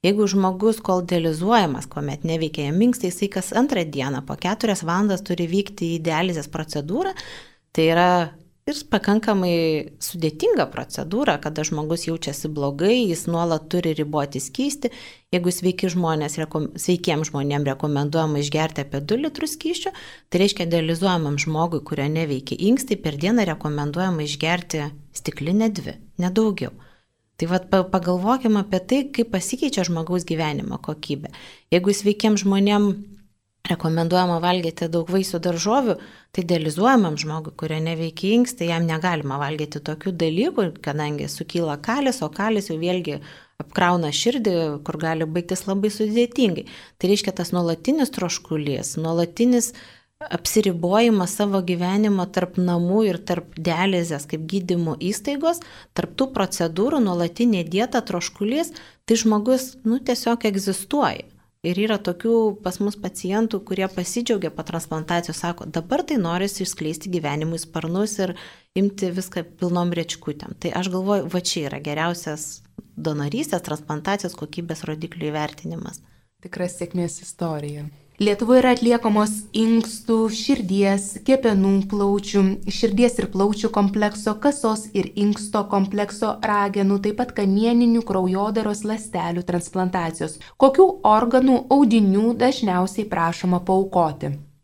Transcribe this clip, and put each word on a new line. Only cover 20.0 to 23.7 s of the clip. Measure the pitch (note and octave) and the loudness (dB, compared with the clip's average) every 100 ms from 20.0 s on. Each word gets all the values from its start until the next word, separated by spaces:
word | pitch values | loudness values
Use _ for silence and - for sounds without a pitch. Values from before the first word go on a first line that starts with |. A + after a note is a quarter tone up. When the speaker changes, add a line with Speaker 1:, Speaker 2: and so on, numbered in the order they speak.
| - - _ | -20 -20 _
Speaker 1:
tai | F3+ | 2
reiškia, | G3 - E3+ | 2 0 0
dializuojamam | E3+ D#3+ E3 F#3+ F3 D3 C#3+ | 0 0 0 2 2 0 -2
žmogui, | D#3+ D#3 E3+ D#3+ | -2 0 0 -2
kurio | - D3+ C#3+ | -4 -4 -2
neveikia | D#3+ D#3+ C3+ C#3 - | -2 -2 -4 -4 0
inkstai, | F#3+ C4 - - | 2 2 2 -2
per | D#3+ C#3+ | -2 -2
dieną | F3 A#3+ F#3+ | 2 2 2
rekomenduojama | D3+ D3+ | 0 -2